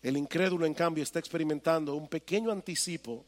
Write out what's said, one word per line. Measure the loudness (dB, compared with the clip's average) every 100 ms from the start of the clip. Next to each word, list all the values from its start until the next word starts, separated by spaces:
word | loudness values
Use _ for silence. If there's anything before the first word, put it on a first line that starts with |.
El | 0 0
incrédulo, | 0 2 2 4 2
en |
cambio, | 4 2 2
está | -2 -2
experimentando | -4 -2 0 0 2 2 2
un | -4 -4
pequeño | -8 -2 -2 0
anticipo | -4 -4 -4 -2 -4 -6 -10